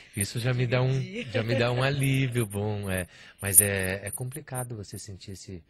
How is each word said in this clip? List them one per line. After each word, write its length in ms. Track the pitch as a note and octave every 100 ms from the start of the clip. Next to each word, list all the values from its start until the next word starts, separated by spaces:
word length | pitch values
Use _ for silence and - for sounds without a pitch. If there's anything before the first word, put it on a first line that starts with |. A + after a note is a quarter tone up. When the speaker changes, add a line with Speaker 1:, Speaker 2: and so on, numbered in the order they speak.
| - -
Speaker 1:
Isso 240 | G2 B2
já 120 | A#2+
me 120 | B2 B2
dá 160 | B2+
um, 80 | C3
Speaker 2:
Entendi. 400 | C3+ C3 G#3 C3+
Speaker 1:
já 120 | A#2+
me 120 | A2
dá 160 | A2+ A#2
um 120 | B2
alívio 640 | C3 C#3+ C3+ C3+ C3 A#2+ G#2
bom, 440 | G2+ G#2 G#2 G2
é. 160 | F#2 F2 - - -
Mas 200 | G2 -
é, 460 | G2+ G2 F#2 G2 G2+
é 40 |
complicado 640 | - B2+ D3+ C#3+ B2+ B2 A2+
você 220 | F#2+ G2+
sentir 340 | - F#2 -
esse, 300 | F#2 - F2+